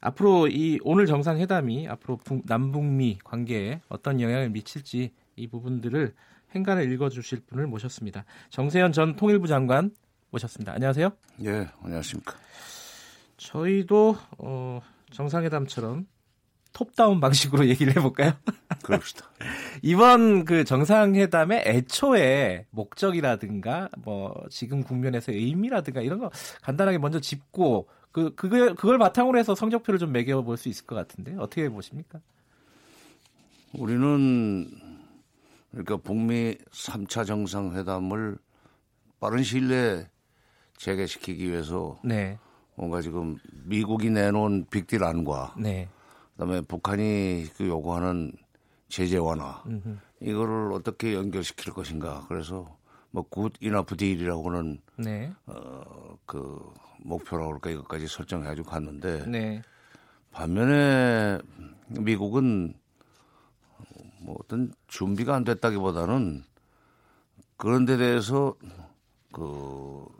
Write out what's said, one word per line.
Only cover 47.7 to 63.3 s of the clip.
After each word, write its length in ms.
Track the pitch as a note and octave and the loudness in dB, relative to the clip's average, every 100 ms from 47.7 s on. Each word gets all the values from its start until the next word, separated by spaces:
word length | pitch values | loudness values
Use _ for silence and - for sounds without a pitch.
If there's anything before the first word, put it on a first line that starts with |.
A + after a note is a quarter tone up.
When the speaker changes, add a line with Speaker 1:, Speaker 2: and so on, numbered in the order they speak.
| E2 D2+ F2 F2+ F2 D#2+ - _ _ _ _ _ | -4 -4 -2 -2 -2 -6 -10 _ _ _ _ _
Speaker 2:
제재 280 | - F2+ F2+ | -4 0 2
완화, 440 | E2 D#2+ C#2 C#2 A2+ | 0 -2 -6 -12 -10
Speaker 1:
음흠. 300 | A2 G#2 G#2 _ _ | -10 -10 -14 _ _
Speaker 2:
이거를 520 | - G#2+ A2+ A2 G#2+ | -6 -4 -2 -2 -4
어떻게 420 | G2 F2 A2+ A2+ | -4 -6 -6 -4
연결시킬 580 | G2+ G2 F#2+ E2+ - - | -2 -4 -4 -6 -10 -12
것인가. 520 | F2 D#2 D#2 D#2 C#2+ C#2 | -10 -10 -8 -8 -10 -10
그래서 480 | F2+ D#2+ F#2 E2 - _ _ _ | -10 -8 -10 -12 -20 _ _ _
뭐, 140 | F2+ E2+ | -10 -8
good 260 | - G#2+ - | -6 -6 -4
enough 340 | G#2+ G#2 F2 F2+ | -2 -2 -2 -2
deal이라고는, 840 | G2+ F2+ F2 E2+ D#2+ F2 E2 D2 _ - | 0 0 -2 -4 -4 -4 -4 -8 _ -10
Speaker 1:
네. 340 | A2+ G#2 C3 F#3+ - | -8 -6 -10 -14 -16
Speaker 2:
어, 720 | - B1 C2 C#2 - - D#2+ - | -18 -16 -18 -18 -20 -20 -20 -14
그 320 | - C2+ D2 - - - _ | -10 -10 -12 -18 -20 -20 _
목표라고 440 | - E2+ - E2+ D#2+ | -8 -8 -6 -6 -4
그럴까, 200 | D2+ E2+ | -6 -8
이것까지 360 | D#2+ C#2+ E2 D#2 | -10 -8 -10 -10
설정해가지고 600 | - F2 F2+ D2 D2+ E2 | -10 -8 -8 -8 -10 -8
갔는데, 560 | E2 D2+ D2 F2 E2 F#2 | -8 -8 -8 -6 -6 -6
Speaker 1:
네. 360 | A#2 A2 G#2+ A2+ _ _ - _ _ _ | -6 -6 -8 -14 _ _ -20 _ _ _
Speaker 2:
반면에 1080 | - E2 F#2 B2 C#3+ C#3+ C3+ B2 A#2 G#2+ G2 - - - - _ | -10 -4 0 2 4 4 4 4 2 0 -2 -6 -20 -20 -20 _
미국은 840 | A2 G#2+ G#2+ G2+ A#2+ C3 G#2+ E2+ - _ _ _ _ _ | -6 0 0 0 2 2 2 -2 -8 _ _ _ _ _